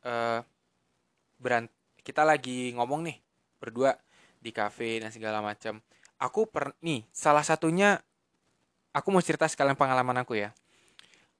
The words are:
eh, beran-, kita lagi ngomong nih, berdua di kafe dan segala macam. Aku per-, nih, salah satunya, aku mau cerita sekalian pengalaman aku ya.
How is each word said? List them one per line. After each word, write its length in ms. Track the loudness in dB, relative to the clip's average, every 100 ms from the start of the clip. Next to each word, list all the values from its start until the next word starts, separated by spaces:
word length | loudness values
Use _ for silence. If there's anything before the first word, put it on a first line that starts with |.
| -6
eh, 340 | -2 0 -2 -6 _ _ _ _ _ _ _ _ _
beran-, 320 | -2 -2 -2 _ _ _ -6
kita 160 | 2
lagi 480 | 4 4 0 -6 -6 -4
ngomong 320 | -4 -4 -6
nih, 80 | -12 _ _ _ _
berdua 400 | -12 0 0 0 _ _ _ _
di 160 | -10
kafe 480 | -6 -6 -4 -6 -6
dan 80 | -8
segala 320 | -10 -6 -4
macam. 400 | -6 -8 -10 -12 -16 _ _ -8
Aku 240 | -4 -2 -2
per-, 320 | -4 -6 -6 -6
nih, 160 | -6 -6
salah 320 | 0 4 4
satunya, 560 | 4 0 2 4 4 2 -4 _ _ _ _ _ _ _ _
aku 160 | -4 2
mau 160 | 2 2
cerita 240 | 2 0
sekalian 240 | 2 0
pengalaman 480 | 2 2 2 2 -2
aku 160 | -2 -4
ya. 160 | -6 -10 _ _ _ -20 -20 _ _ _